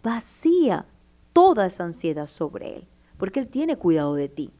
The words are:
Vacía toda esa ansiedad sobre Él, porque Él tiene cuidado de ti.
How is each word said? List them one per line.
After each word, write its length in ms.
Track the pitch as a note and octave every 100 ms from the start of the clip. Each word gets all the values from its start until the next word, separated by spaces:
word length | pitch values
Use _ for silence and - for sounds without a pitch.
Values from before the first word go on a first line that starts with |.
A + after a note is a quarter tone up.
Vacía 840 | A3+ A#3 - - D#4+ F4+ C#4+ E3 - _ _ _ _
toda 340 | E4+ F#4 A#3 F#3+
esa 180 | -
ansiedad 420 | F3 E3 E3 D3+ D3
sobre 500 | - D3+ - - -
Él, 100 | - _ _ -
porque 220 | G3 C4+
Él 80 | B3
tiene 280 | B3+ D#4+ D4
cuidado 380 | F3+ D#3+ D3
de 140 | C#3+ C#3+
ti. 240 | C#3+ D3